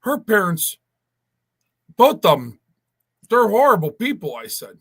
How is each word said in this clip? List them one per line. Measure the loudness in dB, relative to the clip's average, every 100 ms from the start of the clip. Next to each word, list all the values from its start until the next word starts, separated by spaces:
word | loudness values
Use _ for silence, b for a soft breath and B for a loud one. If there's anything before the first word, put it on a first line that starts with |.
Her | -4 -6
parents, | 0 0 0 -4 -6 -10 _ _ _ _ _ _ _ _ _ _ _
both | _ 2 4
of | 2 0
them, | 0 -16 _ _ _ _ _ _ _
they're | 0 2
horrible | 2 4 4 0
people, | -6 -6 -6 -8
I | -12 -12
said. | -14 -14 -20